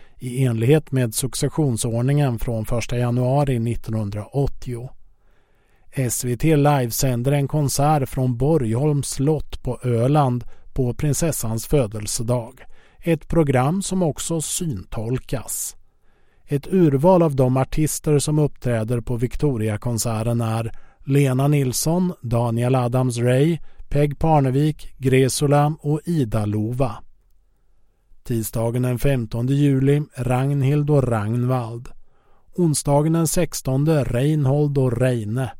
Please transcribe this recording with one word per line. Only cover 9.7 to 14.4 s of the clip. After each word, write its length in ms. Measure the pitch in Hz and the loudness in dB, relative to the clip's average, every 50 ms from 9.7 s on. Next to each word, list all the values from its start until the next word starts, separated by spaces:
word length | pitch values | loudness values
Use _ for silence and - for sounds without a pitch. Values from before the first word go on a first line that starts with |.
| 117 - - | -6 -4 -2
Öland 600 | 127 117 113 117 131 147 151 143 127 123 123 120 - - - - - - | -2 0 2 2 2 4 4 2 2 0 -2 -6 -8 -14 -14 -14 -8 -4
på 200 | - 131 123 113 | -2 -2 -2 -2
prinsessans 760 | - - 151 131 - 170 160 - - - 110 113 113 - - | -2 -2 -2 0 0 0 -2 -2 -2 -4 -4 -4 -4 -2 0
födelsedag. 960 | - 147 123 101 107 107 104 104 - - 120 110 123 123 113 - - - - - - - - _ _ - | 2 2 2 0 -4 -8 -8 -6 -6 -4 -2 -2 -2 -2 -4 -8 -14 -20 -20 -18 -18 -18 -20 _ _ -6
Ett 280 | - 170 165 156 - - | -2 -2 -2 -2 -2 0
program 540 | - 170 160 139 131 123 127 143 175 196 | 0 2 2 4 2 2 2 2 0 -2
som 220 | 190 - 185 190 180 | -2 -2 -2 0 0
också 380 | 156 127 - - - 165 160 | 0 -2 -4 -4 -4 -4 -4